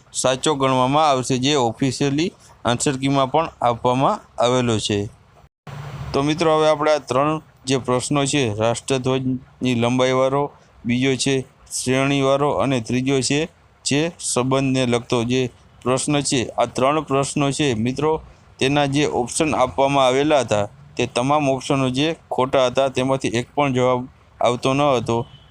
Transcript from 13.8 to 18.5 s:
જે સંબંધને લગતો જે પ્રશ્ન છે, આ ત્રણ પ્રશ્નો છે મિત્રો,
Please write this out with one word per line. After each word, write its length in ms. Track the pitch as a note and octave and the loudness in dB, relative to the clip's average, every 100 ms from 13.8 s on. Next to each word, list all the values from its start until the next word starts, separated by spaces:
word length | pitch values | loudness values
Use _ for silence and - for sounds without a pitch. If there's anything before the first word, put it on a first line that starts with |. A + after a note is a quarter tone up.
જે 160 | - C#3+ E3 - | -2 0 -2 -6
સંબંધને 640 | - B2+ C3 C3+ C3+ C3 B2 | -4 -2 0 0 0 0 0
લગતો 320 | A#2+ - B2 | -2 0 -2
જે 260 | A#2+ B2+ B2 - - - | 0 -2 -4 -8 -20 -8
પ્રશ્ન 320 | A#2+ C3 - D3 | -2 -2 0 -2
છે, 180 | C3 C3+ G#2 - | 0 -2 -2 -2
આ 80 | A#2 | -4
ત્રણ 340 | - C3+ D#3 | 0 0 0
પ્રશ્નો 500 | D3 C#3 C#3 D3+ C#3 | -2 -2 -2 -2 -2
છે 240 | C3+ C#3+ | 0 -2
મિત્રો, 380 | A2 A#2+ C3 D#3 D#3 - - - | 0 -2 -2 -2 -2 -8 -20 -20